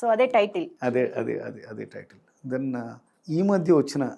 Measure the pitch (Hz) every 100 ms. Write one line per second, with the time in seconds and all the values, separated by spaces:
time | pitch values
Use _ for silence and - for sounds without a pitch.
0 | 233 220 254 240 202 180 160 - 127 127
1 | 123 117 117 104 113 110 113 110 107 107
2 | 98 - _ _ 135 127 135 123 117 120
3 | _ _ - 160 196 196 165 160 - 143
4 | 139